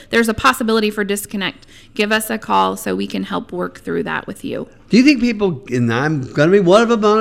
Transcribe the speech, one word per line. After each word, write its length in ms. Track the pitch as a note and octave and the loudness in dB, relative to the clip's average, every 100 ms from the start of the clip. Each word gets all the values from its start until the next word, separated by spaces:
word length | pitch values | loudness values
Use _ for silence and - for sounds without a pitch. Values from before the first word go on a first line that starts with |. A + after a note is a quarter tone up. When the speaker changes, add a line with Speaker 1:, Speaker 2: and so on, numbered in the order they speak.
| - | -4
Speaker 1:
there's 200 | A#3 A3+ | 0 0
a 40 | |
possibility 560 | G#3 C4+ B3+ A3+ A3+ G#3+ | 0 0 0 0 0 0
for 140 | G#3+ | -2
disconnect. 640 | G3 G3+ - G3+ F3+ - - - - | -4 -4 -6 -6 -6 -8 -20 -20 -10
Give 160 | - G#3 | -4 0
us 200 | A3 A3 | -2 -2
a 80 | A3 | -6
call 380 | - G3 F#3+ F#3+ | 0 0 0 -2
so 200 | G3+ F#3 | -6 -4
we 100 | G3 | -4
can 180 | G3 | -6
help 280 | G3 F#3 - | -6 -8 -8
work 280 | F3+ F3+ - | -8 -8 -10
through 240 | F3+ E3+ | -6 -4
that 220 | E3 D#3 - | -4 -6 -8
with 180 | - | -12
you. 240 | - A2+ - - - | -10 -10 -12 -14 0
Speaker 2:
Do 80 | A3+ | 4
you 80 | |
think 160 | C4+ C4 | 4 4
people, 420 | A#3+ G#3 G3 C3 - | 0 0 -2 -4 -4
and 220 | B2 A#2 | -2 0
I'm 300 | A#2 D3+ D3+ B2 | 0 0 -2 -4
gonna 200 | D3 D#3 | 0 4
be 80 | G3+ | 4
one 220 | F3 G#3 | 6 4
of 60 | A#3 | 4
them, 160 | A#3 | 2
I'll 140 | G#3 G#3+ | 2 2